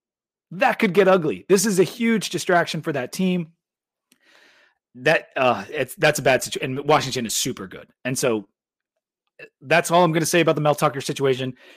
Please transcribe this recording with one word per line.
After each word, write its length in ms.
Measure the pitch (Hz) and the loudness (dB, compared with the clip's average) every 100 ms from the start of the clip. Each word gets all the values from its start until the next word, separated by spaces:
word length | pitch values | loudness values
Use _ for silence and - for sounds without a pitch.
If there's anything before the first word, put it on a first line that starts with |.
| _ _ _ _ _ | _ _ _ _ _
That 300 | 175 247 208 | -2 -2 2
could 140 | 214 | 2
get 140 | 180 185 | 4 4
ugly. 380 | 190 156 90 - | 4 2 -4 0
This 180 | 190 208 | 2 2
is 140 | 185 | 2
a 60 | 175 | 0
huge 460 | - 226 220 - | 0 0 0 -2
distraction 500 | 175 - 175 160 165 | -6 0 0 0 -4
for 100 | 156 | -6
that 220 | 139 127 | -6 -6
team. 400 | - 185 180 160 _ _ _ _ _ _ _ _ _ _ _ _ _ _ 123 | -2 -2 -2 -4 _ _ _ _ _ _ _ _ _ _ _ _ _ _ -4
That, 340 | 127 165 - - | 0 0 -2 0
uh, 260 | 127 107 98 | 0 0 -4
it's, 260 | - 131 - | -8 -8 0
that's 240 | 156 147 | 0 2
a 40 | |
bad 200 | 139 127 | 2 2
situ-, 160 | - - | 0 -8
and 200 | 143 131 | -6 -4
Washington 440 | 143 151 131 127 113 | 0 0 0 -6 -6
is 100 | - | -4
super 320 | 139 113 95 | -6 -8 -12
good. 200 | - - _ | -16 -20 _
And 140 | 127 131 | -8 -2
so 300 | 135 110 98 _ _ _ _ _ _ _ _ - - _ | -2 -2 -4 _ _ _ _ _ _ _ _ -20 -20 _
that's 300 | 131 160 165 | 0 0 2
all 120 | 170 | 2
I'm 80 | 175 | 4
gonna 140 | 160 156 | 2 0
say 160 | 175 | 2
about 140 | 160 156 | 2 2
the 60 | |
Mel 140 | 151 147 | 0 2
Tucker 260 | 156 135 | 0 -2
situation. 520 | - 143 139 127 131 - - | -8 -2 0 0 -4 -10 -20